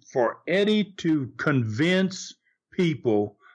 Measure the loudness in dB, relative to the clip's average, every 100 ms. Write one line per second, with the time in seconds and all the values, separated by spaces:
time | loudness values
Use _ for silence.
0 | _ 0 0 -2 -2 0 2 0 -2 -4
1 | -2 0 -2 -4 0 0 0 0 0 2
2 | 0 -4 -14 -20 _ _ _ -2 -2 0
3 | 0 0 0 -8 -20